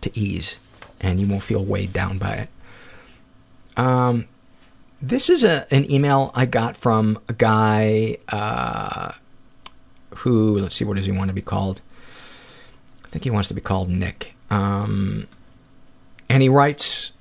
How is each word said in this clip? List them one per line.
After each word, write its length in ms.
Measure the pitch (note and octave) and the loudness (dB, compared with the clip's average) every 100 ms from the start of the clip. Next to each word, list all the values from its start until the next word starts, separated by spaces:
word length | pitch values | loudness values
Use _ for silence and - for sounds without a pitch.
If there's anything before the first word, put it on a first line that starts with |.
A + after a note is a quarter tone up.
to 160 | - - | -6 -4
ease 380 | G2+ F2 D#2+ - - - - - | -4 -4 -8 -12 -20 -20 -20 -6
and 180 | F#2+ F2+ | -2 0
you 80 | G2+ | 0
won't 160 | G2 | -2
feel 200 | - G#2+ | -2 -2
weighed 280 | G2 F#2+ F#2+ | -2 -2 -2
down 260 | F#2+ F#2+ F#2+ | -4 -4 -4
by 160 | F#2+ G2+ | -4 -6
it. 140 | - - - - - - - - - - _ - - - | -8 -14 -20 -20 -20 -20 -20 -20 -20 -20 _ -20 -16 -2
Um, 500 | B2+ B2+ B2 A#2+ A#2+ _ _ - - - - _ | 0 2 2 0 -4 _ _ -20 -20 -20 -20 _
this 280 | C3 B3 - | -4 0 4
is 140 | F4 | 4
a, 240 | A3+ D#3 - | 4 2 2
an 200 | C#3 C#3+ | 2 2
email 400 | C#3 C#3+ C3+ C3+ B2 | 2 4 2 2 0
I 100 | B2+ | 0
got 320 | A#2+ A2+ - | 2 -2 -2
from 420 | B2 A2 G#2+ G#2+ - | 0 2 2 0 -4
a 60 | |
guy, 840 | A#2 A2+ A2 A2 G#2+ A2 A2 A2 - - | 0 2 4 4 4 2 2 0 -4 -6
uh, 800 | G#2 G#2+ A2+ B1 A1 G1+ G1+ G1+ G1+ _ - - - - - - - - - | -6 -4 -4 -4 -4 -6 -8 -10 -12 _ -20 -20 -20 -20 -20 -20 -20 -20 -6
who, 420 | B2 A#2 A2 G#2 | 2 4 4 2
let's 160 | G2 - | 0 -2
see, 100 | G2+ | -2
what 100 | G2 | -2
does 100 | G2 | -2
he 60 | |
want 180 | F#2+ F#2+ | -2 -2
to 40 | |
be 80 | F#2+ | -4
called? 400 | - G2 G2 F#2+ - - - - - - - - - - - - | -4 -2 -2 -4 -12 -20 -20 -20 -20 -20 -20 -20 -20 -20 -20 -20
I 40 | - | -12
think 160 | - C3+ | -8 -2
he 40 | |
wants 200 | A2 F#2+ | -2 -2
to 40 | |
be 80 | F#2+ | -6
called 280 | - F#2+ F#2 | -2 -2 0
Nick. 440 | F2+ F2+ - - - - | -2 -2 -6 -16 -18 -4
Um, 760 | G#2 G2 G2+ G#2 G2+ G2 G#2+ G2 - - - _ - - - - - - | -2 0 -2 -2 -2 -2 -4 -10 -18 -20 -20 _ -20 -20 -20 -20 -20 0
and 120 | C3 | 4
he 80 | C3 | 6
writes 640 | C3+ C#3+ D3 - - - - | 6 4 2 -4 -4 -10 -14